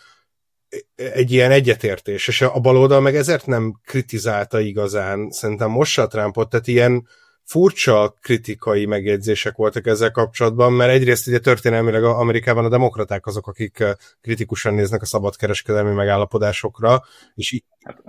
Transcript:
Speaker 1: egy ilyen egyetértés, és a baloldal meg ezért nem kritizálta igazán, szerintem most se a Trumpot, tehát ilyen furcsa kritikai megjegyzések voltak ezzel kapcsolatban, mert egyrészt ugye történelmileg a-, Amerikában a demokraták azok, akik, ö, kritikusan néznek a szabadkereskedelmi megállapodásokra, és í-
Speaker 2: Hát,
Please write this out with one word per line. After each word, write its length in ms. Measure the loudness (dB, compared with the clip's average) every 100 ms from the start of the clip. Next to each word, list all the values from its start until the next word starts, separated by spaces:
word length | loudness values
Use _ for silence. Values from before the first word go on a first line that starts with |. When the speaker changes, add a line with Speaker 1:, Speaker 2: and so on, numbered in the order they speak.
| _ _ _ _ _ _ _ -18 -16
Speaker 1:
egy 380 | -14 -4 -2 2
ilyen 180 | 4 4
egyetértés, 800 | 4 4 0 -2 -4 -6 -6 -4
és 120 | 0
a 200 | 0 2
baloldal 400 | 4 6 6 4
meg 160 | 4 2
ezért 300 | 0 -2 -2
nem 340 | -2 -4 -8
kritizálta 760 | -8 -6 -6 -6 -4 -4 -2 -2
igazán, 680 | -2 -4 -4 -4 -4 -6 -8
szerintem 400 | -8 -6 -4 -2
most 220 | 0 0
se 100 | 0
a 40 | -2
Trumpot, 420 | -2 -4 -4 -4
tehát 180 | -4 0
ilyen 420 | 2 4 2 -4 _ _ _
furcsa 680 | -6 0 0 2 2 2 2 -2
kritikai 680 | -4 -4 -4 -6 -2 0 0
megjegyzések 720 | -2 -2 -2 -2 -2 -4 -2
voltak 300 | -2 -2 -2
ezzel 240 | 0 0
kapcsolatban, 600 | 0 -2 0 0 4 4
mert 180 | 4 4
egyrészt 360 | 4 4 0 0
ugye 120 | 0
történelmileg 640 | 2 2 2 0 2 2
a-, 140 | 2 2
Amerikában 460 | 0 0 0 0
a 40 | 2
demokraták 580 | 2 0 -2 -6 -6 -8
azok, 200 | -10 -10
akik, 320 | -10 -10 -2
ö, 120 | -2 -2 _ _
kritikusan 540 | -8 -6 -6 -6 -2
néznek 280 | 0 -2 -4
a 40 | -4
szabadkereskedelmi 880 | -4 -4 -4 -4 -4 -2 -2 0
megállapodásokra, 1080 | 0 0 0 -2 -2 -2 -4 -8 -2 0 0 -2 _ _
és 180 | -10 -8
í- 120 | -8 -12 _
Speaker 2:
Hát, 140 | -20 -20